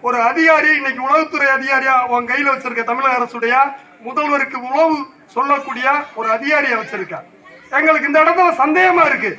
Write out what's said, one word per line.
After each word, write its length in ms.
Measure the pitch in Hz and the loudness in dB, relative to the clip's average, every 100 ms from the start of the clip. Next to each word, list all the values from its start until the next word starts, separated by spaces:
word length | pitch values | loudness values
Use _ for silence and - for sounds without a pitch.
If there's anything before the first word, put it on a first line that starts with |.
ஒரு 220 | 240 247 | -2 0
அதிகாரி 520 | 233 320 320 311 302 | 0 2 4 4 4
இன்னைக்கு 280 | 302 269 254 | 0 -2 -6
உளவுத்துறை 440 | 262 302 311 302 277 269 | 0 0 0 -2 0 0
அதிகாரியா 480 | 269 277 269 254 247 | 0 -2 2 0 0
உன் 200 | 240 240 | -2 -2
கையில 260 | 262 277 | -2 -2
வச்சிருக்க 320 | 262 247 233 | -2 -4 -6
தமிழக 320 | 233 247 269 247 | -4 -2 0 -2
அரசுடைய 360 | 240 240 233 254 277 - - - | -4 -4 0 2 0 -2 -20 -18
முதல்வருக்கு 520 | 226 262 302 285 - 277 247 | -10 -4 -2 -2 -4 -8 -4
உளவு 360 | 269 320 302 285 - _ | 0 2 0 -6 -16 _
சொல்லக்கூடிய 640 | 233 277 277 277 240 254 285 294 | -4 -2 -2 -2 -4 0 -2 -4
ஒரு 160 | 220 226 | -8 -4
அதிகாரியை 480 | 226 277 294 269 226 | -2 0 0 0 -4
வச்சிருக்க. 360 | 220 208 180 - - _ - - - | -6 -10 -10 -12 -16 _ -20 -20 -6
எங்களுக்கு 360 | 269 311 311 285 | 0 2 2 2
இந்த 140 | 302 | 2
இடத்துல 280 | 320 349 359 330 | 4 4 2 2
சந்தேகமா 400 | 285 330 370 349 302 | 2 4 4 4 2
இருக்கு. 320 | 277 392 | 0 -4